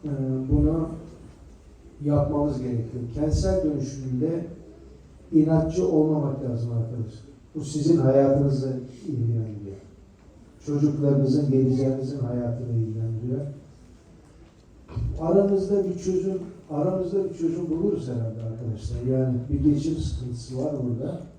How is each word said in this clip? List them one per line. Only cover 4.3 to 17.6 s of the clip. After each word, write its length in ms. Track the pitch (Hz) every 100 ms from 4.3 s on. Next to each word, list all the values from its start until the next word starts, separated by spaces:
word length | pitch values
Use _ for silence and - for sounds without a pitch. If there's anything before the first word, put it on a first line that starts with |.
| 170 170 - - - - - - - -
inatçı 560 | 160 151 160 160 170 180
olmamak 560 | 156 156 151 139 -
lazım 260 | 131 113 -
arkadaşlar. 520 | 117 113 113 107 - - - -
Bu 60 | 156
sizin 360 | - 151 147 131
hayatınızla 720 | 131 135 139 143 143 127 131 127 - - 185
ilgilendiriyor. 680 | 127 113 113 107 104 98 95 - - - - - - - - -
Çocuklarınızın, 840 | 147 147 147 143 139 127 - 135
geleceğinizin 680 | 131 127 127 135 131 131 139
hayatını 540 | 117 120 120 117 117 117
ilgilendiriyor. 680 | 110 110 113 113 123 131 143 - - - - - - - - - - - - - - - - -
Aranızda 640 | 160 196 196 196 190 202
bir 140 | 180 175
çözüm, 400 | 185 180 190 180 - - -
aramızda 540 | 151 180 190 175 196
bir 100 | 170
çözüm 360 | - 165 165